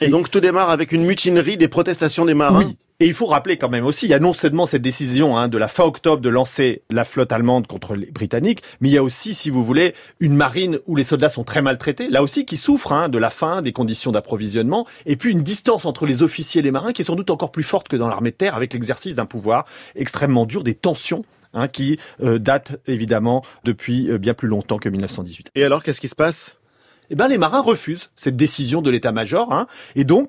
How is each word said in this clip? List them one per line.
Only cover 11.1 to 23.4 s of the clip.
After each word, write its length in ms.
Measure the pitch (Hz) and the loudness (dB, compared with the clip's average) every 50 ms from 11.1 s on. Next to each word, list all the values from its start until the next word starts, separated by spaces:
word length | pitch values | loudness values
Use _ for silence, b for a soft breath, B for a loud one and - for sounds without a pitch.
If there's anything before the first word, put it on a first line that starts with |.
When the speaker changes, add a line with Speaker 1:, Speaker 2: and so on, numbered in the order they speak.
| 156 131 147 147 | 2 2 2 2
Speaker 2:
sont 140 | - 120 | 0 -2
très 180 | 120 - - 156 | -6 -4 -2 0
maltraités, 480 | 139 135 131 120 - 151 139 - 247 - | 0 0 0 -2 -2 -4 -4 -4 -2 0
là 140 | 127 135 | 2 2
aussi 240 | 143 143 - 285 262 | 2 2 0 -2 -4
qui 100 | - 160 | -4 -6
souffrent, 360 | 147 - - 285 269 - - | -2 0 2 2 2 0 0
hein, 160 | 143 151 170 156 | 0 0 0 0
de 100 | 123 113 | 0 0
la 120 | 113 113 | 0 0
faim, 320 | - - 160 160 175 190 | -2 -2 -2 -2 -2 -2
des 100 | 165 123 | -4 -4
conditions 400 | 104 135 123 110 110 - - 135 | -2 -2 -2 -2 -2 -4 -2 -2
d'approvisionnement, 720 | 110 104 - - 113 101 107 104 101 113 113 127 180 233 233 B B B B | -2 -2 -2 -4 -6 -6 -4 -4 -2 -2 0 0 0 -2 -2 B B B B
et 100 | - 143 | -4 -4
puis 160 | 123 - 240 | -2 0 0
une 100 | 202 170 | 0 0
distance 440 | 143 156 208 - - 247 226 175 - | 0 -2 -2 -2 0 0 0 0 0
entre 200 | 165 131 - 160 | -4 -4 -2 -2
les 160 | 147 131 120 | -2 2 2
officiers 380 | 165 156 - - 151 - - 165 | 2 0 0 -2 -4 0 0 2
et 20 | |
les 80 | 143 139 | 2 2
marins 220 | 131 135 156 233 | 0 -2 -2 -4
qui 100 | 240 - | -4 -4
est 40 | 180 | -4
sans 100 | - 170 | -4 -4
doute 140 | 180 190 196 | -2 -2 -2
encore 200 | 165 - 175 - | -2 -2 -4 -6
plus 140 | - 160 147 | -4 -6 -4
forte 240 | - - 190 - - | -2 -2 -2 -2 -2
que 80 | 151 | -4
dans 120 | 120 117 117 | -2 -2 -2
l'armée 220 | 104 101 117 117 | -2 -2 -4 -4
de 60 | 120 | -2
terre, 180 | - 196 196 135 | -2 -2 -2 -2
avec 180 | 113 131 127 | -4 -6 -6
l'exercice 440 | - 120 117 107 131 - - 190 156 | -6 -6 -6 -6 -6 -6 -8 -6 -4
d'un 100 | 120 110 | -6 -6
pouvoir 380 | - - 113 98 107 117 135 B B B B B B B | -6 -8 -6 -2 0 0 0 B B B B B B B
extrêmement 500 | - 131 - - - 143 139 127 120 117 | -8 -6 -6 -4 -2 0 2 2 2 2
dur, 160 | 113 131 202 | 0 -2 -4
des 120 | 147 120 107 | -4 -4 -4
tensions, 500 | - - 180 151 - - - 175 - 220 b b b b b | -2 -2 -2 -2 -2 -4 -6 -6 -6 -8 b b b b b
hein, 140 | - 113 127 | -6 -4 -4
qui, 320 | 131 - - 135 139 156 151 B B B - | -4 -4 -4 -4 -2 -4 -4 B B B -4
euh, 160 | 131 123 117 117 | -2 0 0 0
datent 380 | 107 131 135 143 - - 139 - _ | 2 2 0 0 -2 -6 -16 -10 _
évidemment 560 | - 131 107 117 110 117 107 107 120 123 131 | -6 -4 -4 -2 0 0 0 2 0 0 0